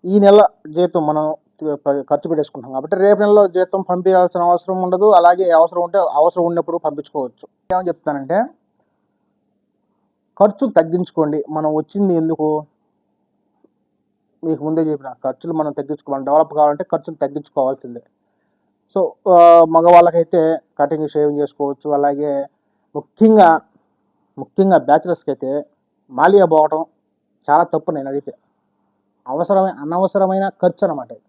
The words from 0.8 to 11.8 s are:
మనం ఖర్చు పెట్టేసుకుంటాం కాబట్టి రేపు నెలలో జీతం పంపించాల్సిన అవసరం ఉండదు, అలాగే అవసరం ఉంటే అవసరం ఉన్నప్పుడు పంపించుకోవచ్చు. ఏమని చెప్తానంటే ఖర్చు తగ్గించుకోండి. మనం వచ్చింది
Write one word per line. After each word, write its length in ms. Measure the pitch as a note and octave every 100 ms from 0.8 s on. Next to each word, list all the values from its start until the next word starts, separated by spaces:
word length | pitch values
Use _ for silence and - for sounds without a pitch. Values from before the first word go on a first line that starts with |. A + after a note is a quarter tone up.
| F3 F3 D3+
మనం 140 | D3+ D#3 D#3 _ _ D#3 D3 - C#3 C3+
ఖర్చు 180 | D3 E3
పెట్టేసుకుంటాం 420 | D#3 D3 C#3+ B2 C3
కాబట్టి 200 | D3+ F#3+
రేపు 180 | G3 G3+
నెలలో 200 | G#3 G#3 G3 F3
జీతం 260 | F3+ G3 F#3
పంపించాల్సిన 520 | F3+ F3+ F#3 F3+ F3+ F3
అవసరం 280 | F3 - F#3 F#3
ఉండదు, 220 | F3+ G#3 F#3+
అలాగే 260 | E3+ F3+ F#3 E3
అవసరం 220 | E3 F3 F3
ఉంటే 120 | G3 E3+ C#3+
అవసరం 240 | D#3+ F3+ E3+
ఉన్నప్పుడు 280 | E3+ E3 E3 D#3
పంపించుకోవచ్చు. 600 | D3 D3 D3+ B2+ _ - _ _
ఏమని 160 | F#3 F3+
చెప్తానంటే 480 | D#3+ - C#3+ C3+ F3 B3+ _ _ _ _ _ _ _ _ _ _ _ _ _ _ _ _ _ _ _
ఖర్చు 260 | G#3 G3+ C4 F3
తగ్గించుకోండి. 640 | D#3+ F3 F3+ - D3+ D3+ C#3+ D#3
మనం 120 | D3+
వచ్చింది 360 | D#3